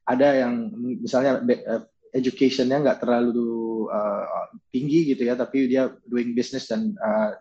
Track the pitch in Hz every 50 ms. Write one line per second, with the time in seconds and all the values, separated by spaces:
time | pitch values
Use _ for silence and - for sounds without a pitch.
0 | - 127 127 127 143 143 139 131 127 120 120 117 113 107 101 117 120 123 120 -
1 | 117 110 131 127 135 135 127 - 120 120 120 - - 110 113 113 - - _ _
2 | _ _ - 127 123 127 - - 135 131 135 135 127 123 135 147 147 127 - -
3 | - 120 120 120 120 120 117 120 117 117 117 113 113 113 113 110 107 - 101 104
4 | 107 104 101 101 92 80 92 90 85 - - - _ _ - 127 147 139 151 170
5 | 160 143 127 - 120 120 123 127 120 - - 135 135 123 127 131 131 127 - -
6 | _ - 120 120 117 120 117 123 123 - 135 127 - - 113 110 113 107 101 -
7 | 113 107 107 110 110 107 104 -